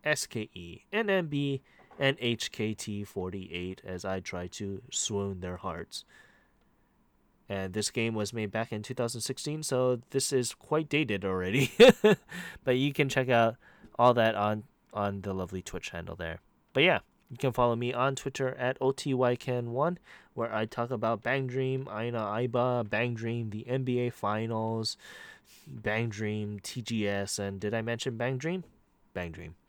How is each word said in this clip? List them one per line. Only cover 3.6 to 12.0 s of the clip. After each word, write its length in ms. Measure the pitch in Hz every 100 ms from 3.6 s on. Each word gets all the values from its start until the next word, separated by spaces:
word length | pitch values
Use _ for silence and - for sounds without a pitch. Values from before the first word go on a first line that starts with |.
| 90 92
as 200 | - 90
I 160 | 98 95
try 260 | 92 92 92
to 340 | - 101 95 -
swoon 500 | - - 104 98 95
their 160 | 90 90
hearts. 480 | 95 82 85 - - - - _ _ _ _ _ _ _ _ _ _ _ _
And 260 | 98 95
this 160 | 98 104
game 240 | - 113
was 180 | 110 104
made 180 | 117 107
back 220 | 110 113
in 100 | 107
two 120 | 107
thousand 260 | 123 117 117
sixteen, 420 | - - - 156
so 380 | 156 131 127 123 -
this 220 | 139 -
is 220 | 135 120
quite 340 | - - 156 156
dated 360 | 147 139 101
already. 480 | 98 92 92 110 131 -
<laughs> 840 | 247 -